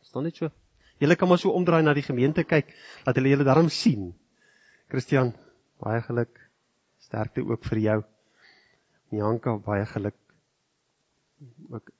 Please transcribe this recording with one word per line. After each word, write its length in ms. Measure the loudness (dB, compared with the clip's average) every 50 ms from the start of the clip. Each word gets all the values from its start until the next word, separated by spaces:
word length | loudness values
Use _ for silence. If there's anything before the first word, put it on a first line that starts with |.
| _
Staan 240 | _ -10 -8 -8 -8
net 120 | -8 -8
so. 80 | -10 -10 -10 _ _ _ _ _ _ _ _ _
Julle 160 | 2 2 2 2
kan 80 | 4 4
maar 120 | 4 4
so 120 | 2 0 0
omdraai 260 | 0 2 2 2 4 4
na 100 | 2 2
die 80 | 0 -2
gemeente 400 | -4 -2 0 0 2 0 -2 0 2
kyk, 240 | 0 0 0 -2 _ -20 -20 -20 -20 -6 -4
dat 120 | -2 0
hulle 160 | 2 2 4
julle 160 | 2 4 4 4
daarom 200 | 4 4 4 2
sien. 400 | -2 0 0 0 0 0 -4 -10 -14 _ _ _ _ _ _ _ _ _ _ _ _ _ _ _
Christian, 400 | -8 -8 -2 0 0 0 0 -2 -4 -10 _ _ _ _ _ _ _ _
baie 220 | -6 -6 -4 -4 -4
geluk. 320 | -4 -4 -4 -4 -4 _ _ _ _ _ _ _ _ _ _ _ _ _ _
Sterkte 400 | _ _ -8 -8 -8 -6 -6 -8 -6 -6
ook 160 | -6 -6 -6 -6
vir 80 | -4 -2
jou. 180 | 0 0 0 0 -2 -8 _ _ _ _ _ _ _ _ _ _ _ _ _ _ _ _ _ _ _ _
Bianca, 420 | -6 -4 -2 -2 -2 -2 -4 -4 -4 -4 -4
baie 220 | -4 -4 -4 -4 -4
geluk. 300 | -6 -6 -6 -8 -8 _ _ _ _ _ _ _ _ _ _ _ _ _ _ _ _ _ _ _ _ _ _ _ _ _ -20 -20 _ -20 -20 -18
Ook 160 | -18 -18 -18 -20 _